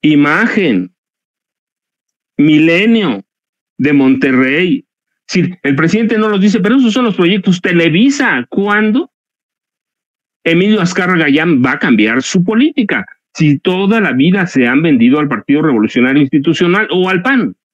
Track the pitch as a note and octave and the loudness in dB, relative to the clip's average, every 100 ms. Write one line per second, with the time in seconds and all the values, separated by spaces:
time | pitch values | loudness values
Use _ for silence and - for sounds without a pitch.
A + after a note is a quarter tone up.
0 | D3+ D3+ D3 D#3+ A3 - F3+ G2+ F2+ _ | 2 2 2 0 0 -2 -2 -2 -4 _
1 | _ _ _ _ _ _ _ _ _ _ | _ _ _ _ _ _ _ _ _ _
2 | _ _ _ - D3 D3+ D#3+ E3 G#3+ A3+ | _ _ _ -2 2 4 2 2 2 2
3 | F#3+ G2+ - _ _ _ _ _ C#3 C#3+ | 0 -4 -10 _ _ _ _ _ 0 2
4 | C3+ C3+ C#3 B2+ C3 D3 F3+ D3 - _ | 2 2 0 0 0 0 -2 -2 -6 _
5 | _ _ _ F#3 D#3+ F3+ C#3 C#3 E3 G3+ | _ _ _ -2 -2 -4 -4 -2 0 0
6 | A3+ A3 G#3+ G#3 G3+ G3+ F3+ C4 B3 G#3+ | 0 0 0 0 0 0 0 2 2 0
7 | B3 F#3+ F3 G3+ F#3+ F3+ F#3+ F3 E3 D#3+ | -2 0 0 0 0 -2 0 0 2 2
8 | C4 C#4 B3+ C#3+ A#2+ - G3+ G#3 G#3+ A3+ | 0 0 -2 -2 -4 -4 -2 0 0 -2
9 | F#4 _ _ _ _ _ _ _ _ _ | -4 _ _ _ _ _ _ _ _ _
10 | _ _ _ _ E3 E3+ G3 G#3+ E3+ - | _ _ _ _ -2 0 2 0 0 -2
11 | F3+ F3+ D#3 C#3+ E3 C#3+ B2+ C#3+ D#3+ A2+ | -2 0 0 0 0 0 0 -2 -2 0
12 | G#2 A#2+ C3 F#3+ F3+ A3 D4 - G#3 C3 | 0 -2 -2 -2 0 0 0 0 -4 -4
13 | - _ _ - D#3 C#3 - F#3 G3 A3+ | -6 _ _ -2 0 0 0 -2 0 0
14 | F#3 B2+ D3 G3 F3 - B2 C3 E3 C3+ | 0 0 0 0 -2 0 0 0 2 2
15 | A#2 D3 D3 A#2 - C#3+ A2 A#2 G#2+ B2+ | 2 2 0 -4 -2 0 0 0 0 0
16 | A#2+ C#3 C#3 D#3+ D3 D#3 F3 F#3 G#3+ F#3 | 0 2 0 0 -2 0 0 0 -2 -2
17 | F#3 F#3+ F#3 C4+ E3+ - _ | -2 -2 0 -2 -2 -8 _